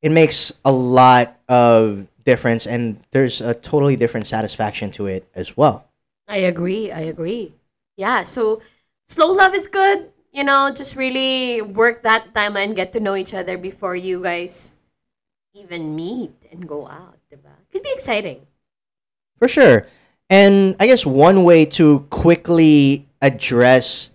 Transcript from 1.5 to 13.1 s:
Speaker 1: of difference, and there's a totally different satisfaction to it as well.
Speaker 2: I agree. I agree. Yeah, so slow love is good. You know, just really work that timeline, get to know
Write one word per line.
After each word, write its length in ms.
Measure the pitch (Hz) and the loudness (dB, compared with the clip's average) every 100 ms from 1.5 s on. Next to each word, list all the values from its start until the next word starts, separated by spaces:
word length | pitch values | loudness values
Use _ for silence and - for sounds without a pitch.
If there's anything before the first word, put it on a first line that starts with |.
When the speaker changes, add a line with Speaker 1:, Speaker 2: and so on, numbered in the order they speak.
Speaker 1:
of 580 | 123 120 113 110 101 98 _ | 2 4 4 2 -4 -16 _
difference, 420 | - 123 123 117 - | -2 -2 0 -4 -4
and 340 | 120 120 104 _ | -6 -6 -8 _
there's 300 | - 131 - | -4 -2 -4
a 120 | 113 | -8
totally 420 | 117 - 151 143 131 | -8 -4 -2 0 0
different 320 | 117 117 107 | -2 -4 -8
satisfaction 640 | 110 110 - 107 - 101 | -6 -6 -6 -8 -6 -12
to 160 | - 101 | -10 -8
it 200 | 95 _ - | -8 _ -14
as 220 | - - | -14 0
well. 280 | 143 107 _ _ _ _ _ | 0 0 _ _ _ _ _
Speaker 2:
I 100 | 208 185 | -4 -4
agree. 460 | 170 175 202 214 | -4 -6 -6 -8
I 100 | 165 | -10
agree. 520 | 160 160 165 233 185 _ _ _ _ _ | -12 -10 -10 -10 -12 _ _ _ _ _
Yeah, 260 | 214 240 | -6 -4
so 380 | 175 - 220 220 _ _ _ _ _ | -4 -4 -4 -4 _ _ _ _ _
slow 240 | - 320 | -2 0
love 240 | 381 381 381 | 4 2 0
is 120 | - | -8
good. 420 | 392 381 403 - _ _ | 0 0 0 -6 _ _
You 100 | 277 | -6
know, 260 | 277 277 277 | 0 2 0
just 220 | 269 277 269 | -4 -12 -6
really 640 | 262 262 262 262 254 240 | -6 -4 -4 -4 -4 -6
work 420 | 208 196 226 233 | -8 -2 -2 0
that 300 | 226 226 - | -2 -2 -2
timeline, 420 | 220 208 208 202 214 | -6 -4 -4 -6 -6
get 160 | 185 | -8
to 60 | 233 | -6
know 160 | 208 | -6